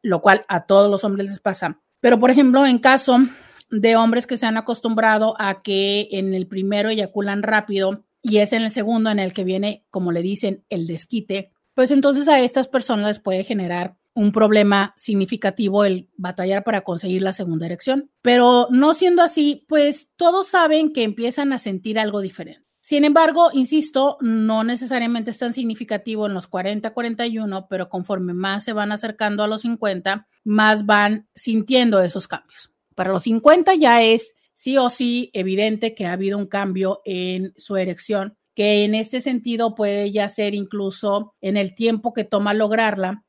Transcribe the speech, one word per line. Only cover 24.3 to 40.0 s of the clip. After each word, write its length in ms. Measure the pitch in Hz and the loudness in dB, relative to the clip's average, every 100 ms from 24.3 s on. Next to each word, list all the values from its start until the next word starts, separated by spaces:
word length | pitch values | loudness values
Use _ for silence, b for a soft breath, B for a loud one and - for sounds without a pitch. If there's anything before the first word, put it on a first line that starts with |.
| 220 220 220 | 0 0 0
necesariamente 680 | 226 240 247 254 233 240 220 | -2 -4 -4 -4 -2 -4 -6
es 80 | 220 | -6
tan 140 | 240 | -6
significativo 720 | 240 233 220 240 208 220 214 208 | -4 -6 -6 -8 -8 -6 -4 -4
en 80 | 190 | -6
los 100 | 175 | -8
cuarenta, 480 | 180 190 208 220 | -6 -6 -6 -8
cuarenta 320 | 233 233 220 240 | -6 -6 -4 -6
y 140 | 226 | -4
uno, 260 | 208 190 190 | -6 -8 -8
pero 220 | 185 180 | -8 -6
conforme 440 | 180 180 190 180 | -8 -6 -4 -4
más 300 | 175 190 202 | -4 -4 -4
se 100 | 214 | -4
van 180 | 214 208 | -4 -4
acercando 500 | 214 226 214 214 208 | -4 -8 -4 -4 -2
a 60 | 214 | -4
los 160 | 214 | -4
cincuenta, 640 | 240 233 214 180 190 208 _ _ | -6 -4 -4 -4 -4 -4 _ _
más 420 | 220 214 214 214 208 | -2 2 4 2 4
van 420 | 208 208 214 _ | 4 4 -2 _
sintiendo 680 | - - 220 208 254 240 202 | -12 -4 -4 2 2 4 2
esos 280 | 180 190 - | 2 -2 -8
cambios. 440 | 170 _ - - _ _ | -10 _ -20 -20 _ _
Para 200 | - 185 | -6 -2
los 100 | 185 | -2
cincuenta 500 | 240 226 294 339 339 | 0 4 6 6 4
ya 300 | 370 277 233 | 4 6 6
es 320 | 226 226 226 _ _ | 6 2 0 _ _
sí 240 | - 262 269 | -12 -2 0
o 140 | 247 | 0
sí 400 | 247 240 240 247 | 0 -2 -2 -4
evidente 600 | 202 185 190 214 214 226 220 | -6 -4 0 -2 -2 -6 -6
que 100 | 180 | -6
ha 80 | |
habido 240 | 180 196 202 | -4 -4 -4
un 80 | 196 | -4
cambio 560 | 196 196 190 190 196 | -4 -4 -2 -2 -4
en 520 | - 185 180 185 190 _ | -8 -6 -6 -6 -8 _
su 200 | - 196 | -8 -4
erección, 600 | 185 170 - 208 196 _ _ | -4 -8 -6 -6 -6 _ _
que 300 | - 208 208 | -2 2 2
en 100 | 208 | 2
este 280 | 214 220 254 | 0 -4 -6
sentido 520 | 262 247 240 233 233 | -4 -4 -4 -2 -4
puede 380 | 220 208 202 | -2 -4 -2